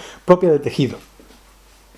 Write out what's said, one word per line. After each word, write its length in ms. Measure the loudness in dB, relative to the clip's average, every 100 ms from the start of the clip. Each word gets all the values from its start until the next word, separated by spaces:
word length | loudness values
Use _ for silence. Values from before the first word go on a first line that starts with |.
| -14 -16
propia 260 | 2 2 4
de 80 | 0
tejido. 380 | -2 -4 -4 -6 -18 _ -20 -20 _ _ _ _ _